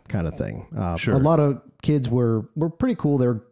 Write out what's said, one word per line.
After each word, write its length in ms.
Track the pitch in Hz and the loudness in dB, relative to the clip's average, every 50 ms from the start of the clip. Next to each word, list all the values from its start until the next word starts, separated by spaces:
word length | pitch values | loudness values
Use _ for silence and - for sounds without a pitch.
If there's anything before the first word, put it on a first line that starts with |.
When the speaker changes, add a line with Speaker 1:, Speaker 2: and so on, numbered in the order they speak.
| _ - | _ -6
Speaker 1:
kind 180 | - 98 82 | -4 -2 -2
of 80 | 78 - - | -4 -4 -4
thing. 280 | - - 57 - - - - | -6 -6 -6 -10 -12 -10 -6
Uh, 220 | 107 95 87 85 | -4 -4 -4 -4
Speaker 2:
Sure. 180 | 82 - 120 131 | -2 0 2 2
Speaker 1:
a 40 | 135 | 4
lot 220 | 135 156 165 151 | 4 4 4 4
of 200 | 147 143 131 - - - _ _ | 4 2 0 -2 -8 -18 _ _
kids 260 | - - 151 143 127 113 | -2 0 0 0 0 0
were, 400 | 120 127 120 113 113 110 - - _ | 0 2 2 2 0 0 -2 -6 _
were 140 | 151 160 165 | -4 -4 -4
pretty 240 | - - 254 254 214 | -2 -2 -2 -2 -2
cool. 240 | - - 147 143 131 | -2 0 0 2 2
They 80 | 123 | 2
were 180 | 123 117 104 - _ | 0 0 -2 -6 _